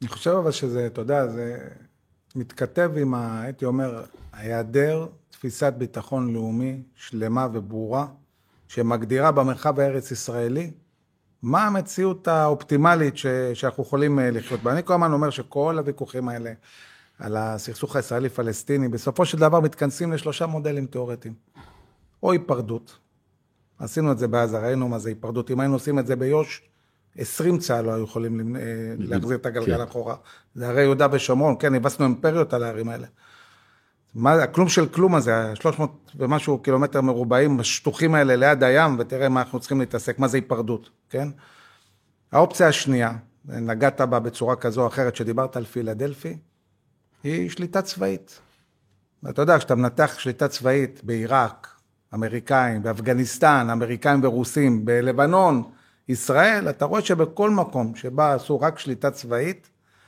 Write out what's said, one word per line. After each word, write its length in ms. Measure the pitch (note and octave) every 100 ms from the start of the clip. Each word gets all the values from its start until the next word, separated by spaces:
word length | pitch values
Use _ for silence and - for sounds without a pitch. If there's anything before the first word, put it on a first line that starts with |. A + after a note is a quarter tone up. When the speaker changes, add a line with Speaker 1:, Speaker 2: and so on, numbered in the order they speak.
Speaker 1:
אני 80 | B2
חושב 220 | - E3+
אבל 200 | F#3 E3
שזה, 360 | - C3+ B2 A#2+
אתה 140 | A#2+
יודע, 260 | A2+ C#3+ C3
זה 300 | A#2 A#2 A#2+ - - - _ _ _ _ C3
מתכתב 560 | A#2+ - B2+ - F3 D3+
עם 160 | C#3
ה-, 280 | B2 A#2 A2+
הייתי 240 | A#2+ C3 B2+
אומר, 380 | B2+ C3 A#2 - - -
היעדר 760 | G#2+ A2 A#2 A2+ C3 D3 D#3 E3 - _
תפיסת 440 | _ C3 - C#3+ B2
ביטחון 560 | B2 - G#2+ C3+ B2
לאומי 480 | A#2 A2+ A2+ C3 C3 B2+ _
שלמה 520 | - A#2 A2 A#2+ C3
וברורה, 540 | A2+ G2 A2 A2 B2+ C#3+ - _ _ _ _ _
שמגדירה 640 | - A#2 A#2 A2 C3 D#3
במרחב 480 | C#3+ C3 B2+ D3+ C#3
הארץ 320 | C#3 C3+ B2
ישראלי, 600 | A#2+ - A#2+ A#2 C3+ E3+ D3+ _ _ _ _ _ _
מה 260 | A#2 D#3+ G#3+
המציאות 600 | G3 F#3+ - F#3+ F#3 F3
האופטימלית 920 | D#3+ D3+ D3 - D3 D#3+ E3+ D3 C3+
ש-, 80 | C3+ B2+ B2+
שאנחנו 300 | A#2 C3 -
יכולים, 360 | C3 C#3 D3 C#3
אה, 120 | B2+
לחיות 320 | A2+ G#2 A#2+
בה. 80 | A#2
אני 120 | D3
כל 100 | F3
הזמן 200 | F3+ E3
אומר 160 | D3 D3
שכל 460 | C3+ A#2+ C#3+ D3+ E3
הוויכוחים 520 | C#3+ C#3 B2+ B2+ B2
האלה 240 | A#2+ A#2 A2+ _ - - - _ -
על 180 | G#2+ G#2+
הסכסוך 580 | A2 G#2+ - A2 C#3 C#3
הישראלי-פלסטיני, 920 | A#2+ A#2+ C3 - A#2 G#2+ - C#3+ C3
בסופו 380 | A#2 - C3 F3+
של 120 | D#3+
דבר 220 | D#3 E3+
מתכנסים 520 | D#3 - C#3+ - E3+
לשלושה 320 | D#3+ D#3+ C#3+ E3
מודלים 400 | D#3 D3+ C#3+ C3+
תיאורטיים. 480 | B2+ B2 A#2 A#2 A2+ _ - - _ _ _ _ _
או 80 | -
היפרדות, 680 | F3+ F3 B2+ A2 A2+ - - _ _ _ _ _ _ _ _
עשינו 320 | A#2+ - D#3
את 80 | B2
זה 80 | A#2+
בעזה, 320 | A#2+ A#2 A2
ראינו 300 | A2+ C3 B2
מה 100 | A#2
זה 100 | G#2+
היפרדות, 420 | A2 A2+ A#2+ A#2+
אם 80 | B2+
היינו 160 | C#3 C3+
עושים 240 | D3 C#3+
את 80 | A#2+
זה 80 | B2+
ביו"ש, 460 | C3 D3+ D3+ - _ _ _ _ _ -
עשרים 400 | A#2+ - E3 F3
צה"ל 280 | F3 A#2+ A2+
לא 80 |
היו 100 | A2+
יכולים 360 | G#2+ A#2 A#2 A2+
למ-, 160 | A2+ B2+
אה, 60 | A#2 A2+ A2+ A2+
Speaker 2:
כן. 60 |
Speaker 1:
להחזיר 340 | G2 A#2 A2+ B2
את 80 | B2+
הגלגל 320 | A#2 A#2 A#2+
Speaker 2:
כן. 40 |
Speaker 1:
אחורה. 340 | A#2 B2 A#2 A#2+ - - _ B2
זה 140 | A#2+
הרי 120 | B2
יהודה 260 | C#3 C3+ C#3+
ושומרון, 440 | C3+ - B2+ D3+ B2
כן, 160 | D3+ C3
הבסנו 300 | B2+ - C#3
אימפריות 480 | A#2+ D#3+ E3 D3+
על 100 | B2
הערים 260 | A#2 A2 A2+
האלה. 180 | A#2 A#2+ _ _ - - _ _ _ _ _ _ A2
מה, 180 | B2
הכלום 360 | D#3+ C3+ - F3+
של 160 | - D#3
כלום 300 | - F#3 E3+
הזה, 360 | A#2 A2+ A2 G#2+
שלוש 240 | E3 D#3
מאות 320 | D3 - _ C#3+
ומשהו 440 | B2+ D3+ D3 C3+
קילומטר 420 | - C3 C#3+ C#3
מרובעים, 580 | C3 A#2+ A#2+ B2 D3 C3+
השטוחים 560 | A2+ - - - D#3+ D#3
האלה 200 | C#3 B2
ליד 280 | C#3 C#3+
הים, 320 | C3 C3+ D#3+ B2+
ותראה 300 | A#2 C3 C3+
מה 120 | B2+
אנחנו 180 | B2 B2+
צריכים 200 | - C#3
להתעסק, 400 | B2 A#2 - A#2+
מה 80 | C3+
זה 100 | C3
היפרדות, 520 | - A#2 A2+ A2+ - _ _
כן? 180 | B2+ C#3+ C#3+ - - - _ _ _ _ _ _
האופציה 360 | C3+ F3 - E3+
השנייה, 460 | C#3+ C#3+ B2+ A#2 A2+ - _ C#3+
נגעת 560 | A#2+ A2+ A2 C#3 C#3
בה 180 | C3 A#2+
בצורה 360 | A#2 - A#2 B2
כזו 260 | A#2+ A2+
או 60 | A#2+
אחרת, 280 | C#3 B2+ -
שדיברת 420 | A2 A2+ C3 B2+
על 80 | A#2
פילדלפי, 720 | B2 A2+ G#2+ C#3+ C#3 E3 D#3+ - _ _ _ _ _ _ _
היא 260 | C#3+ D#3+ F3
שליטה 320 | - F3 F#3+
צבאית. 580 | F#3+ - F#3+ F3+ - - _ _ _ _ _ _ _ _
ואתה 180 | C#3 C3
יודע, 160 | D3+ D#3+
כשאתה 180 | - A#2+
מנתח 400 | B2 A#2 D3+ -
שליטה 300 | C3+ A#2 C#3+
צבאית 540 | - B2 C#3 C3 C3+
בעיראק, 640 | G#2 A#2 A2+ C3+ A#2 - - _ _ _ _
אמריקאים, 720 | A2 A2 A#2 - C3+ B2+ A2
באפגניסטן, 840 | A2 A2 A2+ B2 B2+ - D#3 C#3+ A#2
אמריקאים 480 | A#2 A#2 A#2+ D3+ C#3+
ורוסים, 640 | C3 A#2+ A#2+ - C#3+ A2+ G#2+
בלבנון, 800 | A#2+ B2 A#2+ C#3+ F#3 F#3 C3+ A2 - _ _ -
ישראל, 600 | B2 - C3+ G3 G#3+ F3
אתה 160 | C#3+ D3
רואה 160 | G3+
שבכל 480 | G#3+ F3 D#3+ D#3+ G#3
מקום 460 | G#3 E3+ C3 A2+ A2+
שבה 380 | B2+ C3 D3+
עשו 280 | C3+ - C#3+
רק 180 | D3 D#3+
שליטה 320 | C#3+ A#2+ C#3+
צבאית, 580 | C3+ A#2+ A#2+ D#3 F#3+ _ _ _ _